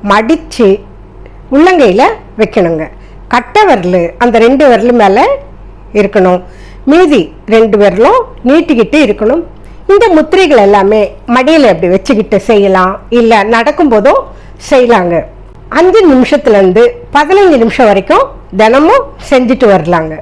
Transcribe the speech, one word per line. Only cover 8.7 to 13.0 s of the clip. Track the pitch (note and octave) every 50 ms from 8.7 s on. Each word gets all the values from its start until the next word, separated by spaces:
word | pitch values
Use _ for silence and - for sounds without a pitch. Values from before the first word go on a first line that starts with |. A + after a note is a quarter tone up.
| D4 A3+ A3 - - D#4 D4
இருக்கணும். | G#3 G3+ - G#3+ A3 C#4 E4+ E4 - - - - - - - - -
இந்த | G4 G4+ A#4 A4+ F4
முத்திரைகள் | D#4 D4 D4+ - F#4+ F#4+ D4+ D4 A#3 G3+
எல்லாமே | G3 G3+ G3+ G3 G3 G#3+ A3 G#3 F#3+ - - - - A#3+
மடியில | B3+ C4 C#4+ D#4+ D#4+ C#4 A3+
அப்படி | F3+ D#3+ F#3 F3 F3+
வச்சுக்கிட்டு | F#3+ - - C4 G3+ G#3 - A3 F#3+ - -
செய்யலாம், | A3+ G#3 G3+ G3 F#3+ F#3 F3+ F#3 G3 -